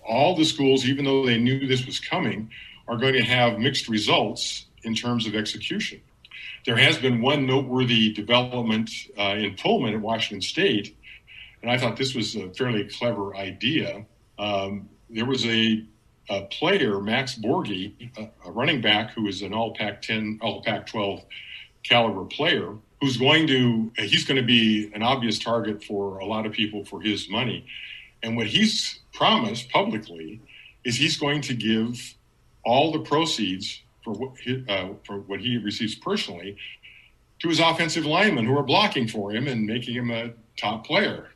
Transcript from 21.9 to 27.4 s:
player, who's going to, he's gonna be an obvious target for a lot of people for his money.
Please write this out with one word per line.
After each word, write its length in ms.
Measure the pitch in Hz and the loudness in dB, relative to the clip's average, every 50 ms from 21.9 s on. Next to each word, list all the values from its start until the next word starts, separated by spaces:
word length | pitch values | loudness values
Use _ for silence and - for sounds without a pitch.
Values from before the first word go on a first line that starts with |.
| 127 117 117 113 92 95 90 | 6 6 6 4 2 -2 -6
player, 500 | - - - 139 170 170 117 101 107 104 107 _ _ _ _ | -8 -4 0 2 2 2 2 0 -4 -10 -14 _ _ _ _
who's 160 | 143 139 123 | -2 -2 0
going 300 | 113 127 139 151 156 160 | 2 4 6 6 6 6
to, 460 | 147 135 131 127 120 117 110 110 110 - | 4 4 4 4 4 4 2 0 -2 -2
he's 280 | - 110 101 - 175 - | -4 -2 2 2 0 2
gonna 180 | - 139 135 123 | 2 0 0 4
be 480 | 123 123 117 113 110 107 104 107 104 - | 4 4 6 6 6 4 2 0 -4 -6
an 80 | 104 110 | -2 0
obvious 360 | 120 131 123 117 117 104 - | 0 0 2 0 -2 -2 -2
target 460 | - 117 113 117 107 107 104 101 - | -2 0 0 0 0 -2 -4 -6 -6
for 340 | - 107 101 101 98 95 95 | -6 -4 -4 -4 -4 -6 -6
a 80 | 95 | -6
lot 180 | 101 110 107 107 | -4 -4 -4 -4
of 80 | 107 107 | -4 -2
people 320 | - 107 - 107 104 98 | -2 -2 -2 -2 -8 -10
for 160 | - - 98 | -10 -12 -6
his 300 | - 107 104 - - - | -2 -2 -2 -2 -4 -4
money. 340 | 98 113 | -4 -2